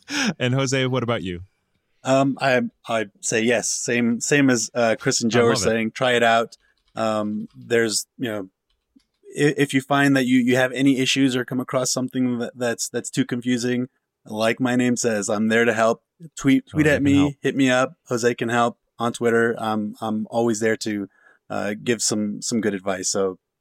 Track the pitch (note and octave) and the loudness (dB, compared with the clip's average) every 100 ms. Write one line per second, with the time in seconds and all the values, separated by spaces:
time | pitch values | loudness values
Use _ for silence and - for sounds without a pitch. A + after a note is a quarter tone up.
0 | - C#4+ B3+ - B2 C3+ C3+ C3+ C3 B2+ | -8 -4 -2 -2 -2 0 0 -2 0 -2
1 | A#2 A2+ F#2 F2 F#2+ _ _ _ _ _ | -2 -4 -4 -10 -14 _ _ _ _ _
2 | C3 C3+ C#3 B2+ C3+ B2+ A#2+ - - A2+ | 0 2 2 0 0 0 0 -8 -4 -4
3 | G#2 _ - A2+ A2+ A#2 - - - A#2+ | -4 _ -4 0 2 0 0 -6 -2 0
4 | A#2 A#2 - D3 C#3 A#2+ A#2 B2 A2+ A2 | 0 0 0 2 4 2 0 0 0 0
5 | C#3 B2 A#2 A#2+ A#2 G#2+ A2+ A2+ A2+ - | -2 -2 0 2 4 2 0 0 -2 -2
6 | B2+ A#2+ A#2 A2+ A2+ - _ _ _ A2 | 0 2 4 4 0 -6 _ _ _ -4
7 | A2 G#2+ G#2 G#2+ A2 C3 A#2+ A#2 A2+ G#2 | -2 0 -2 -6 -8 -14 -2 2 2 -2
8 | - - B2 G#2+ F#2+ _ _ _ _ _ | -8 -8 -6 -6 -10 _ _ _ _ _
9 | _ _ - - D3 C#3+ C#3 C3+ - C#3 | _ _ -14 0 0 2 0 0 0 2
10 | C#3 C#3 B2+ B2+ A#2+ B2+ B2+ B2 C#3 B2+ | 4 2 4 4 4 2 2 2 2 2
11 | C3 C3+ C3+ B2 A#2+ B2 B2+ C3+ B2+ C3 | 2 2 2 0 -4 -6 -4 -4 -2 -4
12 | B2+ C3 B2+ A#2+ A#2 B2 A#2+ A2+ - A#2+ | -4 -2 -2 -2 -6 -4 -4 -4 -6 -8
13 | - - B2+ B2 A#2+ B2 B2 B2 B2+ _ | -6 -4 -2 -4 -2 -2 0 -2 -4 _
14 | _ _ - G#2+ A2+ A#2+ B2+ B2 B2 A#2+ | _ _ -12 -2 -2 0 0 2 0 0
15 | A#2 G#2+ G2+ G#2 A2 A2+ A#2 A2 A2+ A#2 | 0 -2 -2 -2 2 2 2 2 0 0
16 | _ _ E3 - C#3 C3+ - D#3 D3+ C#3 | _ _ -20 -4 2 2 2 0 2 2
17 | C#3 C#3 C#3+ C#3 C#3+ C3 C3+ B2+ C3 - | 4 4 2 0 -4 0 2 2 0 -4
18 | _ B2 A#2+ B2 A#2 A#2+ A#2+ - _ - | _ 0 0 0 -2 0 0 -2 _ -4
19 | A#2 - A#2 A#2 A#2 A2+ A2 A2 G#2 - | -4 0 0 2 2 0 -4 -4 -4 -6
20 | A2+ G#2+ G#2+ A#2 A#2+ G#2+ A2+ A2 A2 G#2 | -6 -4 -4 -2 0 0 0 -2 -2 -4
21 | G2 _ _ _ _ G#2 G2+ G#2+ A#2+ A2+ | -6 _ _ _ _ -6 -6 -6 -2 -2
22 | - A2 G#2 G#2 - A#2+ G#2 G2 G2 F#2 | 0 -2 -4 -6 -4 -2 -2 -2 -4 -4
23 | F#2 G2+ F#2+ F#2 _ _ | -4 -2 -2 -4 _ _